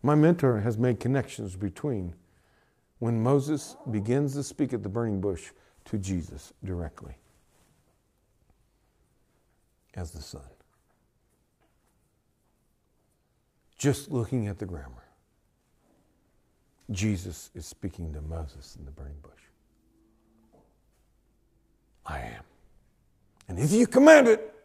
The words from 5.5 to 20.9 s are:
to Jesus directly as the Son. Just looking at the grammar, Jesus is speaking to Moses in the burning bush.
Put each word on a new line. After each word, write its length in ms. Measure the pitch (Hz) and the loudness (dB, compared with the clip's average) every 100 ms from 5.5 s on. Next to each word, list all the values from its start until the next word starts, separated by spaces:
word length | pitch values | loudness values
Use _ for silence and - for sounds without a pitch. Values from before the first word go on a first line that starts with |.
| - _ _ - | -20 _ _ -8
to 120 | 110 | -6
Jesus 540 | 95 90 82 71 - _ | -2 -4 -4 -14 -20 _
directly 540 | 95 87 82 - - 67 _ _ _ _ _ _ _ _ _ _ _ _ _ _ _ _ _ _ _ _ _ _ _ _ _ _ _ | -8 -6 -8 -10 -18 -20 _ _ _ _ _ _ _ _ _ _ _ _ _ _ _ _ _ _ _ _ _ _ _ _ _ _ _
as 180 | - 85 | -12 -12
the 100 | 80 | -12
Son. 280 | 76 - 64 - _ _ _ _ _ _ _ _ _ _ _ _ _ _ _ _ _ _ _ _ _ _ _ _ _ _ _ _ _ _ _ _ | -16 -16 -18 -20 _ _ _ _ _ _ _ _ _ _ _ _ _ _ _ _ _ _ _ _ _ _ _ _ _ _ _ _ _ _ _ _
Just 340 | 143 139 - | 0 0 -2
looking 360 | 131 110 131 104 | -4 -2 -2 -4
at 100 | 98 | -6
the 80 | 98 | -10
grammar, 320 | 85 67 - _ _ _ _ _ _ _ _ _ _ _ _ _ _ _ _ _ _ - | -10 -14 -20 _ _ _ _ _ _ _ _ _ _ _ _ _ _ _ _ _ _ -10
Jesus 600 | 98 107 98 90 82 - | -4 -2 -2 -6 -14 -16
is 120 | 87 78 | -16 -18
speaking 480 | - 98 - 82 | -12 -12 -10 -10
to 80 | 76 | -10
Moses 540 | 76 82 73 73 69 - | -8 -8 -10 -14 -20 -20
in 80 | 69 | -18
the 60 | |
burning 280 | 71 71 71 | -16 -16 -16
bush. 200 | 69 _ _ _ _ _ _ _ _ _ _ _ _ _ _ _ _ | -20 _ _ _ _ _ _ _ _ _ _ _ _ _ _ _ _